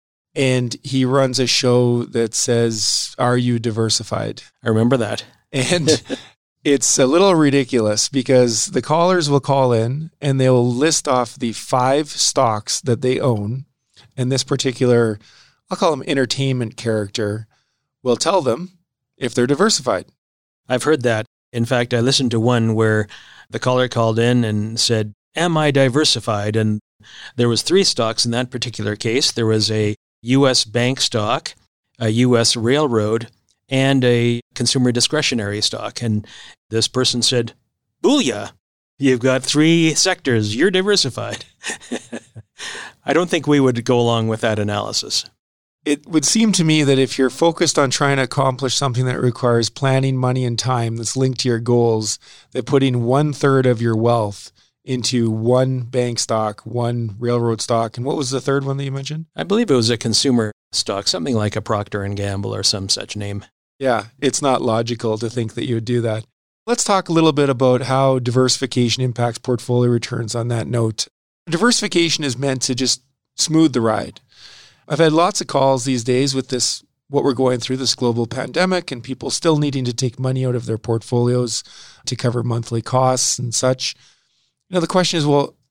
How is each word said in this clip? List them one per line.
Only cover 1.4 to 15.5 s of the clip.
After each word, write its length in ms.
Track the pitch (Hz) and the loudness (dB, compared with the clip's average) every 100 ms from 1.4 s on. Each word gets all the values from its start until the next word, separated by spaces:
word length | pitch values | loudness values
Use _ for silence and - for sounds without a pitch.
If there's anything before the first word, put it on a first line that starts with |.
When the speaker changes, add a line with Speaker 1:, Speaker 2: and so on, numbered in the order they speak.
| 123 | 0
Speaker 1:
show 580 | - 127 123 123 120 | 0 2 4 4 2
that 300 | 120 120 113 | -2 -2 -2
says, 800 | - - 117 117 113 107 - - - | -2 0 2 0 0 -2 -2 -6 -2
"Are 180 | 123 123 | 0 2
you 220 | 123 120 | 0 0
diversified?" 840 | 117 110 113 - 107 110 110 - - _ | -2 -2 0 -2 -4 -6 -6 -8 -16 _
Speaker 2:
I 40 | 117 | 0
remember 280 | 110 113 131 | 2 4 2
that. 280 | 107 110 - _ _ | 0 -6 -12 _ _
Speaker 1:
And 500 | 139 127 180 151 143 - 277 - | -4 0 0 2 0 0 -12 -12
Speaker 2:
<laughs> 300 | _ _ _ | _ _ _
Speaker 1:
it's 340 | 147 139 - - | 0 2 2 2
a 80 | 131 | 4
little 280 | 160 196 | 4 4
ridiculous 760 | 175 147 139 131 123 107 107 - | 4 4 2 2 0 2 0 -2
because 580 | 131 123 127 123 110 - | -2 2 4 4 2 -2
the 160 | 139 | -4
callers 460 | - 160 170 185 147 | 0 2 2 2 2
will 120 | 143 | 0
call 320 | 135 139 131 | 2 2 2
in 380 | 117 113 139 160 - | 2 0 -4 -8 -6
and 200 | 151 135 | -2 2
they'll 260 | 131 127 120 | 4 4 4
list 400 | 120 156 156 - | 2 0 0 0
off 300 | 127 120 - | 0 0 -4
the 160 | 120 | -6
five 560 | 104 - 131 127 139 151 | -6 -4 0 2 0 -2
stocks 720 | - - - 127 107 - - | -4 -2 2 0 0 -4 -6
that 200 | 131 117 | -2 -2
they 180 | 127 131 | 0 0
own. 460 | 139 110 104 127 - _ _ _ - - | 0 -2 -2 -8 -10 _ _ _ -16 -6
And 140 | 123 | -2
this 140 | 131 | -2
particular, 760 | - 135 135 123 123 120 117 107 - - _ | -2 -2 -2 0 2 4 2 -2 -10 -20 _